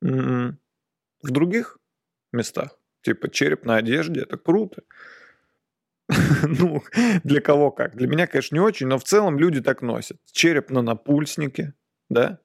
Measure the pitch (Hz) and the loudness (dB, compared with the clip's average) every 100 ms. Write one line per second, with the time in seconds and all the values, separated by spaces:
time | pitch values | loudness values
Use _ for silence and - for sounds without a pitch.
0 | - 131 127 123 123 143 _ _ _ _ | -4 -2 -2 -2 -4 -8 _ _ _ _
1 | _ _ - 139 170 226 220 - _ _ | _ _ -4 0 0 0 -4 -12 _ _
2 | _ _ _ 120 110 - - - _ _ | _ _ _ -6 -4 -6 -8 -12 _ _
3 | - - - - 143 156 120 113 113 139 | -4 -4 -4 -2 0 0 0 0 0 -2
4 | 160 175 - - - 190 196 - - - | -2 -6 -8 -6 0 0 -2 -10 -20 -20
5 | - - - _ _ _ _ _ _ _ | -20 -20 -20 _ _ _ _ _ _ _
6 | - 151 - 147 151 156 175 147 - - | -2 0 2 2 2 2 0 0 -4 0
7 | 240 190 139 143 - 147 143 - - 110 | 2 2 2 2 4 4 2 0 -6 -4
8 | 127 151 175 139 - 151 214 - 131 131 | -2 0 0 -2 -2 0 0 0 -2 -2
9 | - 208 202 143 175 143 127 131 120 113 | 2 2 2 2 2 2 0 -2 -4 -6
10 | - - _ - 165 151 - 131 117 113 | -8 -16 _ 0 2 2 0 -2 0 -2
11 | - 143 151 - 143 - 147 - _ _ | 0 0 0 -4 -6 -6 -10 -12 _ _
12 | - 117 123 170 | -2 0 0 -2